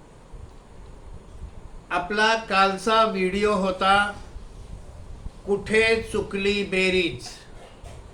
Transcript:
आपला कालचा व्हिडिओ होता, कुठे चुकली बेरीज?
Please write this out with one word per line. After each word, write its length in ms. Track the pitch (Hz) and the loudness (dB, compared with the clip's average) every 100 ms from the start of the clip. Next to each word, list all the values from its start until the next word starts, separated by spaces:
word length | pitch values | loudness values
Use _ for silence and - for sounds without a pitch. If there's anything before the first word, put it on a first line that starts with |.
| - - - - - - - - - - - - - - - - - - - | -20 -20 -18 -18 -16 -20 -20 -20 -18 -18 -16 -16 -16 -16 -16 -16 -16 -16 -4
आपला 440 | 175 180 208 220 226 - | -4 0 2 4 2 2
कालचा 540 | 190 196 190 226 220 | 4 4 2 2 4
व्हिडिओ 480 | 220 190 185 202 208 | 4 2 0 2 2
होता, 420 | 202 190 185 190 202 208 202 - - - - - - - - - - - - 196 | 2 0 2 4 6 4 -4 -14 -16 -14 -16 -14 -14 -14 -16 -16 -12 -14 -8 -2
कुठे 480 | 196 - 214 226 226 | -2 2 4 4 4
चुकली 600 | 220 208 190 196 196 202 | 0 -2 -2 0 2 2
बेरीज? 640 | 180 185 185 185 165 123 - - - - - - - - - | 0 2 4 4 2 -2 -12 -16 -16 -18 -18 -18 -16 -16 -16